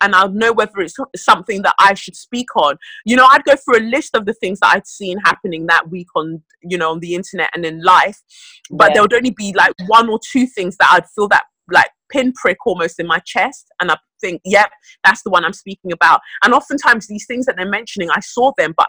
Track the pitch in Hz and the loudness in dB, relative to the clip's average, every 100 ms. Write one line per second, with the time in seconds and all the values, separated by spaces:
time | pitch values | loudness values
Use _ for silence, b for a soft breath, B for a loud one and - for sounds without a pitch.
0 | 202 185 196 208 226 220 208 196 165 - | 0 2 2 0 0 0 -2 -4 -8 -8
1 | - 185 - 208 214 202 190 - 196 190 | -12 -2 0 0 -2 -4 -2 2 2 0
2 | - - - 240 247 185 147 139 B B | -8 -20 -12 -10 -6 -2 0 -2 B B
3 | 214 247 262 285 294 269 - 226 226 277 | 0 4 6 4 2 0 2 0 0 -4
4 | - 226 202 214 185 196 - 185 - - | -4 -4 -4 -6 -8 0 0 0 -2 -12
5 | 190 196 170 - 190 160 165 165 165 180 | -10 -2 -2 -2 -6 -6 0 0 -2 -10
6 | 175 160 160 160 _ _ 175 180 160 165 | -8 -6 -6 -10 _ _ -10 -6 -4 -6
7 | 170 175 - 180 156 170 160 160 180 175 | -6 -8 -8 -6 -6 -4 -8 -2 4 4
8 | 180 - _ B B B - 180 208 214 | 2 -4 _ B B B -8 0 2 4
9 | 208 240 247 214 202 190 180 - 185 226 | 2 2 -2 -6 -4 2 2 0 2 2
10 | 233 220 - 254 254 - 180 - 147 175 | 2 -2 -4 -2 -2 -2 -6 2 4 4
11 | - 214 208 190 - _ - 170 - _ | 0 -4 0 0 -2 _ 0 2 2 _
12 | _ 277 254 247 185 180 - 175 170 - | _ -4 -2 -2 -4 -2 -4 -4 -4 -6
13 | 170 170 - 202 233 - _ - 175 156 | -4 -4 -2 -4 -4 -6 _ -6 -2 -2
14 | _ _ 190 165 185 202 208 _ b b | _ _ -10 -8 0 2 2 _ b b
15 | 190 - 202 180 165 - 196 196 180 170 | 0 0 0 0 0 -6 -14 -14 -10 0
16 | 165 147 B B 208 269 - 277 294 226 | 2 2 B B 0 2 0 -2 0 0
17 | - 208 - 247 254 180 190 208 226 202 | -4 -12 -8 -6 -4 -4 -4 -6 -8 -8
18 | 170 165 - 240 262 220 160 - | -4 -4 -4 -2 0 0 -2 -2